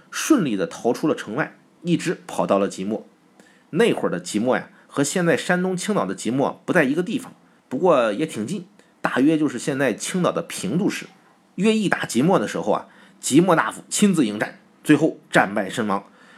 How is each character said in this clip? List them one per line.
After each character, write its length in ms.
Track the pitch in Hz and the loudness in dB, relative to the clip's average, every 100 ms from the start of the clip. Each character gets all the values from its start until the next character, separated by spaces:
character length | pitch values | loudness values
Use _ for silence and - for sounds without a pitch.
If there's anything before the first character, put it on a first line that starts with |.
| _ | _
顺 340 | - - 302 160 | -4 2 2 2
利 100 | 101 | -2
的 100 | 85 | -4
逃 280 | - 117 | -2 -2
出 160 | 127 160 | 0 0
了 40 | |
城 220 | 123 - 113 | -2 -4 -6
外， 220 | 156 - _ _ | -6 -8 _ _
一 160 | 175 170 | -2 0
直 240 | - - - | 0 -6 -6
跑 220 | - 87 | -4 0
到 100 | 101 | 2
了 120 | 98 | 0
即 160 | 95 95 | -4 -6
墨。 200 | 107 - _ _ _ - _ _ | -6 -8 _ _ _ -20 _ _
那 200 | 151 226 | 0 2
会 160 | 135 98 | 0 -2
儿 20 | |
的 120 | 87 | -4
即 180 | - 107 | -4 -2
墨 160 | 120 107 | 0 0
呀， 140 | 90 - _ | -2 -16 _
和 160 | - | -2
现 220 | 143 190 175 | -2 0 0
在 100 | 127 | 0
山 260 | - 180 | 0 0
东 140 | 185 185 | 0 -2
青 180 | - | -2
岛 120 | 202 95 | -2 -2
的 100 | 95 | -4
即 160 | - | -4
墨 300 | 127 117 - | 0 0 -2
不 80 | - | -2
在 140 | 185 135 | 0 2
一 100 | 151 | 0
个 80 | |
地 160 | 180 139 | -2 -4
方， 140 | - - _ _ - | -8 -20 _ _ -10
不 100 | 131 | 0
过 360 | 180 147 117 | 2 4 2
也 120 | 104 156 | 0 -4
挺 220 | - 110 | -4 -6
近， 180 | 196 180 _ _ _ | -8 -10 _ _ _
大 180 | - - | -2 2
约 180 | 139 160 | 4 4
就 120 | 151 | 0
是 100 | 123 | -2
现 180 | - 139 | -4 0
在 160 | 139 | 0
青 300 | 95 - 180 | -2 -4 -2
岛 80 | 156 | 0
的 100 | - | 0
平 360 | - - 92 147 | -4 -6 -4 -2
度 120 | 214 | -2
市。 180 | - - - _ _ _ - | -4 -10 -20 _ _ _ -2
乐 200 | 202 220 | 0 2
毅 140 | 196 | 0
打 160 | - - | -2 -2
即 160 | 113 | 0
墨 180 | 151 185 | 2 2
的 80 | 104 | 0
时 100 | - | -4
候 140 | 101 | -2
啊， 160 | 92 - - - _ | -2 -4 -20 -20 _
即 220 | - 127 | 0 4
墨 120 | 185 | 4
大 160 | 160 110 | 4 0
夫 140 | 98 - | -4 -8
亲 260 | - 202 170 | 2 2 4
自 100 | 117 | 0
迎 140 | 104 | -2
战， 200 | - - _ _ | -8 -10 _ _
最 120 | - 147 | 2 4
后 240 | 151 - - | 4 -2 -2
战 240 | - 110 | 2 2
败 160 | 101 95 | 0 -4
身 180 | 92 107 | -4 -2
亡。 180 | 98 - - - | -2 -6 -18 -20